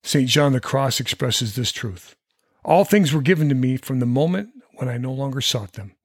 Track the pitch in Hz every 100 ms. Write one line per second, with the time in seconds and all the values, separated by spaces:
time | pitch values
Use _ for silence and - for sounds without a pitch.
0 | - 147 127 147 143 131 - 135 135 -
1 | 123 - 131 - 117 107 117 - 110 87
2 | - _ _ _ _ _ - 165 202 208
3 | 165 151 135 180 151 131 127 131 - 131
4 | 120 127 160 185 208 254 _ - 131 120
5 | 131 131 139 135 123 123 104 - 101 _